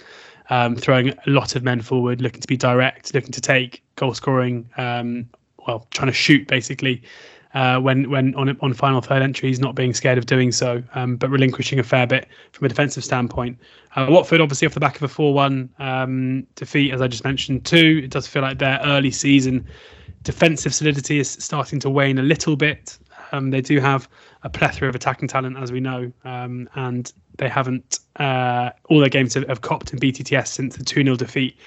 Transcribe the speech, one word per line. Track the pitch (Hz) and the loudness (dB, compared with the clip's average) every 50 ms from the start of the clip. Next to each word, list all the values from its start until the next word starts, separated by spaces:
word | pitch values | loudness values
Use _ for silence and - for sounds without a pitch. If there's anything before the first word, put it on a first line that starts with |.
| - - - - - - - - _ - | -20 -20 -20 -20 -20 -20 -20 -16 _ -2
um, | 131 123 120 120 120 | 0 0 2 0 -2
throwing | 117 - - 135 127 123 135 | 0 2 2 4 4 2 0
a | - - - | -2 -2 0
lot | 143 139 135 110 - - | 2 2 2 2 0 -4
of | 131 123 | -4 -2
men | 127 123 120 | -2 -2 -2
forward, | 113 - 131 127 123 123 123 120 | -2 -2 -2 0 0 0 -2 -2
looking | 127 117 - - | -4 -4 -6 -6
to | - | -6
be | - 131 | -4 -2
direct, | 127 - 127 123 127 127 131 - - - - - | 0 2 4 4 4 2 2 0 -4 -6 -4 -4
looking | 139 127 - | -4 -4 -4
to | 120 - | -8 -4
take | - - 135 127 127 123 - - _ _ _ | 0 2 2 2 0 -4 -10 -18 _ _ _
goal | - 143 127 113 | -4 -2 -2 -2
scoring, | - - 143 131 127 123 123 123 120 113 120 - | -2 -2 0 0 2 2 0 -2 -4 -8 -10 -8
um, | - 127 123 120 123 120 120 120 123 120 120 _ _ _ _ _ - - | -6 -4 -4 -4 -4 -4 -4 -6 -8 -8 -12 _ _ _ _ _ -10 -6
well, | - 120 110 - _ | -6 -6 -6 -8 _
trying | - - 135 | -6 -2 -2
to | 131 - | 0 0
shoot | - - - 151 135 - | 2 4 4 4 4 4
basically, | - 139 127 120 - 139 - 135 131 127 120 - - - - - - - - _ _ - | 2 -2 -2 -2 -4 -6 -4 -2 -2 -2 -4 -8 -16 -20 -20 -20 -20 -20 -20 _ _ -2
uh, | 135 131 127 127 127 | 0 2 2 2 2
when, | 131 135 131 131 139 120 | 2 2 2 2 2 2
when | 143 135 127 131 131 | 2 2 2 2 2
on, | 139 135 135 139 - | 0 0 0 0 0
on | - 135 120 | -2 -2 0
final | - 143 135 135 127 | 2 2 2 2 2
third | - - 139 135 | 2 2 2 2
entries, | 135 139 131 - - 131 127 127 | 2 0 0 -2 -2 -2 0 0
not | 139 127 131 | -2 -2 0
being | 135 131 127 113 | 0 0 0 0
scared | - - 135 127 | 0 2 2 2
of | 123 113 | 2 2
doing | - 135 127 127 123 | 2 2 2 4 2
so, | 117 - 127 123 120 120 123 - - | 2 0 0 -2 -2 -4 -6 -8 -8
um, | 131 127 123 123 | -6 -4 -4 -2
but | 113 - 131 | -2 -2 0
relinquishing | 139 135 135 131 117 - 123 - 135 135 | 2 4 4 4 2 0 -4 -2 -2 -2
a | 120 | 0
fair | - - 131 123 | 2 2 2 2
bit | 120 131 131 - - - - - _ | 2 0 -2 -4 -6 -16 -20 -20 _
from | - - 139 | -6 -4 -4
a | 135 | -2
defensive | - - 143 139 - 131 123 | 0 0 -2 -2 -4 -6 -6
standpoint. | - 139 123 120 117 - - 120 120 123 - _ _ - - _ _ - | -4 -2 -2 -2 -2 -4 -4 -6 -6 -8 -12 _ _ -20 -20 _ _ -4
Uh, | 135 135 135 | -2 4 6
Watford, | 160 185 - - 165 160 | 6 6 6 6 4 4
obviously, | 160 143 139 - 170 | 4 2 2 0 0
off | 147 - | 0 0
the | 151 | 0
back | 147 139 - | -2 -2 -2
of | - 147 | -2 -6
a | |
four | 131 - - 156 147 139 | -4 -2 0 0 2 4
one, | 143 139 139 135 135 127 127 _ - | 4 2 2 0 -2 -4 -8 _ -10
um, | 139 131 131 131 131 127 131 131 131 127 131 135 135 - _ | -6 -4 -4 -2 -2 -2 -2 -2 -2 -2 -4 -4 -6 -10 _
defeat, | - - - - 151 139 135 131 | -14 -8 -2 0 2 2 2 2
as | 127 | 0
I | 131 | 0
just | 127 123 - - | -2 -2 -4 -4
mentioned, | 139 139 135 - - 135 120 - | -4 -4 -4 -2 -2 -4 -4 0
too. | - 170 170 165 156 160 156 131 | 4 6 6 8 6 6 4 0
It | 135 | -4
does | - 147 - | -6 -6 -6
feel | - - 147 | -4 -2 -2
like | 135 131 135 131 | -2 -2 -2 0
their | 139 135 135 139 143 | 0 0 0 0 0
early | 147 143 139 139 135 | 2 2 2 2 0
season | - - - 139 139 135 127 127 127 131 - - - - - - - - - - - - - | 0 0 2 4 4 4 4 2 0 -2 -4 -8 -14 -20 -20 -20 -20 -20 -20 -20 -20 -12 -8
defensive | - - - 175 165 156 139 - 151 131 | -8 0 2 2 2 2 0 -4 -4 -2
solidity | - 151 151 147 139 131 - 151 147 | 0 0 0 0 0 -2 0 0 0
is | 131 - | 0 -2
starting | - - - - - 147 135 - 147 139 | -6 -10 -10 -8 -6 -6 -4 -4 -4 -4
to | - 139 | -2 0
wane | 135 143 139 135 131 | 0 2 2 2 2
a | 131 131 | 2 2
little | 143 160 147 - 165 151 | 2 2 2 0 0 0
bit. | 139 156 151 147 - - - - - _ _ - - - - | 2 0 0 -2 -4 -10 -18 -20 -20 _ _ -20 -20 -12 -8
Um, | - 139 135 135 | -6 -4 -2 -2
they | 131 135 | -2 -2
do | 127 - 147 143 | 0 2 2 2
have | 131 139 135 135 - - _ - - - - _ - | 2 2 2 0 -2 -8 _ -20 -20 -20 -20 _ -14
a | - | -10
plethora | - - 156 131 - - 143 | -4 0 0 0 0 -2 -4
of | 135 127 | -4 -4
attacking | 123 - 139 131 - - | -4 -4 -4 -4 -4 -4
talent, | 131 - 135 131 127 127 | -4 -4 -4 -4 -6 -6
as | 135 131 120 | -8 -8 -6
we | 123 127 | -6 -4
know, | 131 131 131 127 123 123 127 _ - | -4 -4 -6 -6 -8 -10 -12 _ -14
um, | 127 127 123 123 123 123 123 123 - - | -12 -10 -10 -8 -8 -10 -10 -12 -10 -8
and | 139 131 127 123 123 123 - - _ _ _ - | -6 -6 -4 -4 -6 -6 -8 -14 _ _ _ -8
they | - 135 127 | -4 -4 -2
haven't, | - 139 131 127 127 127 - - - - _ _ - | 0 -2 -2 -2 -2 -6 -6 -8 -10 -10 _ _ -8
uh, | - 147 135 127 127 127 123 123 123 123 123 - _ _ - | -4 -2 -2 0 0 0 0 0 -2 -2 -4 -6 _ _ 4
all | 160 151 | 6 6
their | 143 135 | 6 6
games | 143 139 131 117 - | 4 2 0 0 -2
have, | 135 - | -4 -4
have | - 135 - | -4 -6 -6
copped | - - 160 147 - - | -4 -6 -6 -6 -6 -8
in | - 123 | -6 -2
B | 143 135 | -2 -2
T | 127 - 127 | -2 -2 -4
T | - 139 | -2 -2
S | 131 117 - | -2 -2 -2
since | - - 135 127 - | -6 -6 -6 -8 -8
the | - 135 | -8 -8
two | - - 147 139 | -4 0 2 2
nil | 135 127 | 2 2
defeat | 113 113 110 - 143 131 127 - _ - | 0 -2 -4 -4 -4 -4 -4 -6 _ -20